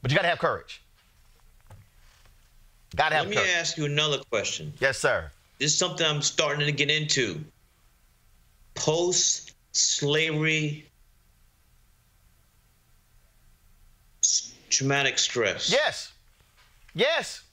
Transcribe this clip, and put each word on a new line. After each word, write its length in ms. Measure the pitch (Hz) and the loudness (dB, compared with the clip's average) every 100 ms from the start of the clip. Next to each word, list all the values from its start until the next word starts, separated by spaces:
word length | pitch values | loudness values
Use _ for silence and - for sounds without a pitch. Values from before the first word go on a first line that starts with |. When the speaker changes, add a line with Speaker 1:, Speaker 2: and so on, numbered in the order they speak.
Speaker 1:
But 80 | 123 | 2
you 60 | 160 | 2
gotta 120 | 175 | 2
have 100 | 165 | 2
courage. 440 | 160 113 - - _ _ _ _ _ _ - - - - - _ - _ - - _ - - _ _ | 0 -2 -8 -20 _ _ _ _ _ _ -20 -20 -20 -20 -20 _ -20 _ -20 -20 _ -20 -20 _ _
Gotta 220 | - 156 151 | 0 2 2
have 80 | |
Speaker 2:
Let 60 | 175 | 0
me 60 | 208 | 0
Speaker 1:
courage. 200 | 190 175 | 2 0
Speaker 2:
ask 220 | 165 - | -2 -2
you 80 | 147 | -2
another 320 | 147 151 139 - | 0 0 -2 -2
question. 440 | 110 95 - 78 - | -4 -2 -6 -10 -2
Speaker 1:
Yes, 200 | 135 131 | -2 2
sir. 320 | 147 107 78 - _ _ | 0 0 -4 -16 _ _
Speaker 2:
This 140 | 143 | -2
is 60 | - | 0
something 280 | 180 - 165 | -2 0 0
I'm 160 | 147 | 0
starting 440 | - - 151 147 147 | -2 0 0 0 -2
to 60 | |
get 180 | 143 143 | 2 2
into. 520 | 156 151 143 113 78 76 _ _ _ _ _ _ _ _ _ _ _ - | 2 0 0 0 -4 -12 _ _ _ _ _ _ _ _ _ _ _ -20
Post-slavery 2000 | - - 160 175 180 - - - - _ - - - 143 151 160 151 156 156 151 151 - _ _ _ _ _ _ _ _ _ _ _ _ _ _ _ _ _ _ _ _ _ _ _ _ _ _ _ _ - - - _ _ | -4 0 0 2 2 0 -2 -8 -20 _ -2 0 0 0 2 2 0 0 0 -2 -6 -12 _ _ _ _ _ _ _ _ _ _ _ _ _ _ _ _ _ _ _ _ _ _ _ _ _ _ _ _ -20 -20 -20 _ _
s-, 300 | - - - - - | 0 0 -4 -20 -4
traumatic 480 | - 135 139 135 - | 0 2 2 2 0
stress. 500 | - 123 104 87 - | -2 2 0 0 0
Speaker 1:
Yes. 440 | 226 294 - - - _ _ _ _ - _ - | 2 2 -2 -12 -18 _ _ _ _ -20 _ -16
Yes. 480 | 160 254 330 214 - - | -2 0 0 -4 -12 -18